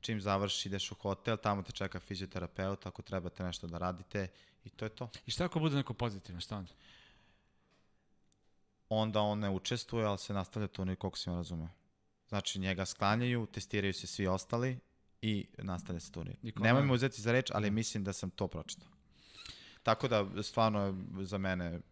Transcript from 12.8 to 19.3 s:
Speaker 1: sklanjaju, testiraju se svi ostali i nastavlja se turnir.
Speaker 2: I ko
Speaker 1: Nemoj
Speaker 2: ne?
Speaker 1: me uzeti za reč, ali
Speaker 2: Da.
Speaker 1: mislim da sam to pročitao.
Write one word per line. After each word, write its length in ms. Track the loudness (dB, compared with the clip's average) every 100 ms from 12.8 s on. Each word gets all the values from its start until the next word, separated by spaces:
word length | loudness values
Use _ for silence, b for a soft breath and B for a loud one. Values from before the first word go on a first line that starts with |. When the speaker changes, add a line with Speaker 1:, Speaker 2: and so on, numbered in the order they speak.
| -2
Speaker 1:
sklanjaju, 600 | 2 4 4 2 0 -2
testiraju 480 | -6 -2 0 2
se 140 | 0 -4
svi 200 | 0 2
ostali 520 | 2 2 0 0 -2 _ _ _ _
i 240 | 0 0 -2 -8
nastavlja 420 | -4 -4 -4 -6
se 120 | -6
turnir. 240 | -8 -8 -8
Speaker 2:
I 80 | -8
ko 120 | 2
Speaker 1:
Nemoj 180 | 6 8
Speaker 2:
ne? 60 | 6
Speaker 1:
me 60 |
uzeti 280 | 4 4 0
za 100 | 2
reč, 200 | 2 4
ali 160 | 0 2
Speaker 2:
Da. 40 |
Speaker 1:
mislim 300 | 2 0 -2
da 100 | -2
sam 160 | -2 -6
to 180 | -2 -4
pročitao. 420 | -4 -8 -12 -14 -20 _ B B